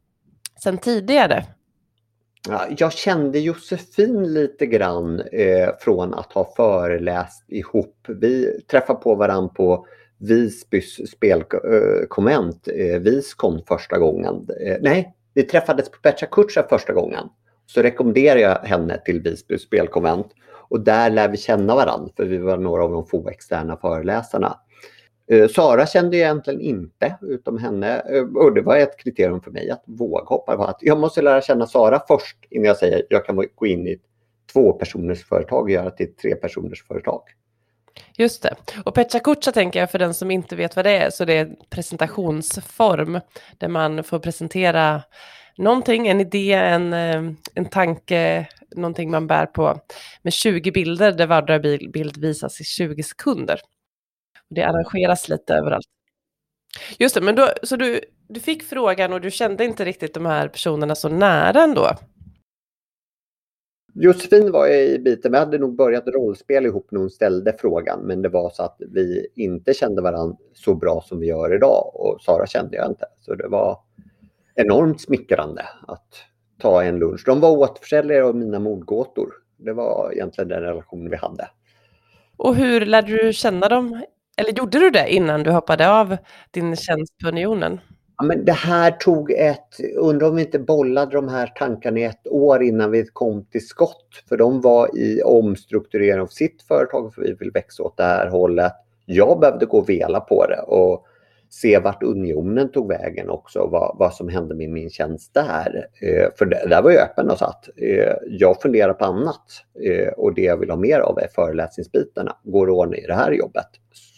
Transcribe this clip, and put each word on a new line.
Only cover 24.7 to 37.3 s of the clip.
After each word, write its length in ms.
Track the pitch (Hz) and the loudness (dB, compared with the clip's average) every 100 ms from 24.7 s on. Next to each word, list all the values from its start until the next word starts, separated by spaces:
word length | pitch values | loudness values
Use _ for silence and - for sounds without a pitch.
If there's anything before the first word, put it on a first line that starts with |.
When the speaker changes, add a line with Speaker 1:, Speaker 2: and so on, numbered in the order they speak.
| _ - _ _ _ - | _ -20 _ _ _ 2
Speaker 2:
Eh, 180 | 113 110 | 4 6
Sara 380 | 180 156 120 156 | 4 4 4 4
kände 300 | 180 175 175 | 2 2 2
jag 100 | 160 | 0
egentligen 340 | 151 139 139 | -2 -6 -6
inte, 580 | - 104 85 - 131 185 | -6 -8 -10 -6 -6 -6
utom 360 | 196 123 131 113 | -10 -8 -8 -6
henne. 420 | 117 101 104 120 | -6 -4 -4 -4
Eh, 220 | - 135 | -2 -2
och 320 | 123 - 151 | 0 4 4
det 60 | 156 | 4
var 160 | - 143 | 4 4
ett 220 | 139 - | 2 -2
kriterium 420 | 123 - 90 90 | -6 -2 0 -2
för 100 | - | -10
mig 200 | 92 - | -10 -8
att 120 | 120 - | -8 -10
våga 380 | 113 113 - | -8 -4 -4
hoppa, 320 | - 131 - 104 | -2 -4 -2 -2
var 100 | 95 | -2
att 120 | - | 0
jag 180 | 151 151 | 2 2
måste 240 | 156 - | 2 2
lära 180 | 143 135 | 4 4
känna 260 | 135 123 113 | 2 0 0
Sara 360 | 127 110 139 - | 2 4 4 2
först 300 | 143 - - _ | 0 0 -18 _
innan 160 | 110 104 | 0 0
jag 100 | 101 | 2
säger, 300 | 90 90 - | 2 0 0
"Jag 160 | 104 - | -2 0
kan 220 | 95 95 | -4 -4
gå 120 | - 107 | -2 -2
in 200 | 87 87 | -2 -4
i 60 | |
ett 100 | 82 _ _ _ _ _ | -8 _ _ _ _ _
tvåpersoners 720 | 135 104 85 - 98 85 87 | 4 4 2 -4 -6 -6 -6
företag 380 | - 90 - 127 | -4 -4 -2 -2
och 80 | 104 | 0
göra 200 | 90 90 | -2 -4
till 160 | - 87 | -8 -10
ett 120 | - | -6
trepersoners 640 | 107 101 85 - 50 - - | -6 -4 -8 -10 -12 -14 -14
företag." 360 | - - - _ | -10 -8 -8 _